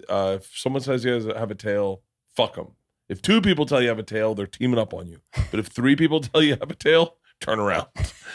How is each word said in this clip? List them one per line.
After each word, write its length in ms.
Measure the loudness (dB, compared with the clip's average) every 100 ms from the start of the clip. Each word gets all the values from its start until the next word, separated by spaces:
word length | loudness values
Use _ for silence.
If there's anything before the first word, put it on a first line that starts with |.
| -4
Uh, 280 | 0 0 -2
if 160 | -6 -6
someone 240 | -4 -4
says 240 | -2 -2
you 80 | 0
guys 120 | -2 -2 -6
have 140 | -6
a 40 |
tail, 480 | -6 -4 -2 -2 -4 _ _ _
fuck 220 | -2 -2 -2
'em. 120 | -14 _ _ _ -12
If 120 | -6
two 200 | 2 4
people 260 | 4 2 2
tell 160 | 2
you 60 | 2
have 100 | 0
a 40 |
tail, 300 | -4 -2 -2
they're 120 | -2 -6
teaming 320 | -4 0 0
up 160 | 0
on 140 | -4 -12
you. 100 | -16 _ -6 -4
But 80 | -2
if 60 | -4
three 300 | 0 2 4
people 240 | 4 0
<laughs> 20 |
tell 200 | 0 2
you 140 | 4 2
have 100 | -4
a 40 | -2
tail, 400 | 4 4 4 _ _ -10
turn 180 | -4 0
around. 300 | 0 0 -2 -4 -6 -6 -18